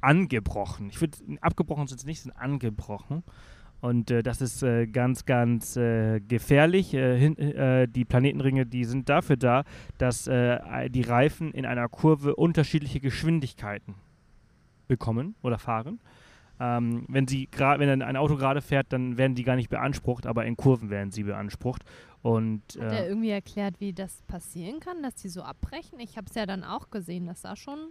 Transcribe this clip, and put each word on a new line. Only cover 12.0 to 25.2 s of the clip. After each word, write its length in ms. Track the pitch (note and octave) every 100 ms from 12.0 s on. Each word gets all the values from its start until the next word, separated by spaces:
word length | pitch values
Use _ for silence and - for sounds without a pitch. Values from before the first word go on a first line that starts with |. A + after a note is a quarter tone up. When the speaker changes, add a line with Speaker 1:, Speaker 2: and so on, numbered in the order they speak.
| D#3 D#3 C#3 -
Speaker 1:
unterschiedliche 640 | E3+ E3+ D3 D#3 C#3 C#3
Geschwindigkeiten 920 | C3+ - D#3 E3 C3+ - G#2 G#2 - G2 - _ _ _ _ _ _ _ _
bekommen 480 | B2+ - A2+ D#3 A3
oder 160 | B2+ A2+
fahren. 400 | - A2+ B2 A3+ _ - - - _ -
Ähm, 440 | B2 A#2+ A#2 A#2 -
wenn 180 | C3+ C3
sie 220 | C3+ C3
gra-, 300 | - C#3 C#3+
wenn 100 | C#3+
ein, 140 | C3+
ein 140 | C3 C3
Auto 200 | D3 D3
gerade 260 | C3+ C#3
fährt, 300 | C3 C#3 C3
dann 260 | C3 B2+ A#2+
werden 160 | C3
die 100 | B2
gar 120 | B2 B2+
nicht 120 | A#2
beansprucht, 580 | A#2 B2+ C#3+ - B2 A#2+
aber 200 | A#2 A2+
in 100 | A#2
Kurven 320 | C3+ B2+ A2
werden 220 | G2+ G2+
sie 140 | G2+
beansprucht. 600 | G2+ G2+ G2+ - B2 B2+ - - - -
Und, 400 | A#2+ A2+ A2 A2 - -
Speaker 2:
Hat 120 | A2+
er 120 | D3+
Speaker 1:
äh, 40 | F3+
Speaker 2:
irgendwie 200 | G#3 A3+
erklärt, 500 | G3+ - - G3+ F3
wie 140 | G3+
das 300 | F3+ F#3+ -
passieren 580 | _ F3+ - E3+ F3 D4
kann, 220 | D#4+ F4+
dass 140 | C#4
die 120 | -